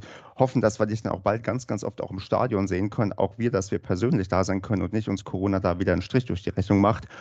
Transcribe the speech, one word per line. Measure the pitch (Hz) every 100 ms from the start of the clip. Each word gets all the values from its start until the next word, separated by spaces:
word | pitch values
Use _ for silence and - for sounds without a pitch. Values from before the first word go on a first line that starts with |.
| - - - -
hoffen, | 131 127
dass | 110 -
wir | 107
dich | 107
dann | -
auch | 98
bald | 101 113
ganz, | 110 120 -
ganz | 107
oft | - -
auch | -
im | 95
Stadion | - 104 123 101 95
sehen | 90 85
können. | - 104
Auch | - 98 -
wir, | 117
dass | 101 92
wir | -
persönlich | - 90 117 143 92
da | 90
sein | 95 95
können | 95 98
und | 90
nicht | 110 104
uns | 98
Corona | - 95 101 98
da | 95 87
wieder | 95
einen | 87
Strich | - 131 -
durch | 90
die | -
Rechnung | - 90 101
macht. | 101 110 - -